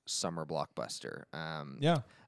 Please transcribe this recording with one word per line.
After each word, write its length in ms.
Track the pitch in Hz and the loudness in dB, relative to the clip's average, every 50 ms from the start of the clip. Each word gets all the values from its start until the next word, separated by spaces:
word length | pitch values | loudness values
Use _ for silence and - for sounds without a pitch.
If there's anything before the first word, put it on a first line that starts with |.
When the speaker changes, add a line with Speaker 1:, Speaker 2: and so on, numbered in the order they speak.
| _ | _
Speaker 1:
summer 380 | - - - - 90 85 82 80 | -4 -2 0 0 0 0 0 0
blockbuster. 800 | 78 82 76 73 - _ - 62 57 - - - 55 50 - - - - | 0 2 0 0 0 _ -2 -4 -2 -4 -6 -6 -6 -8 -8 -8 -8 -6
Um, 440 | 78 80 80 80 78 73 71 67 - | -4 -4 -2 -2 -4 -4 -6 -4 2
Speaker 2:
Yeah. 220 | - 156 170 147 120 - - - - | 4 4 6 4 2 -2 -10 -18 -6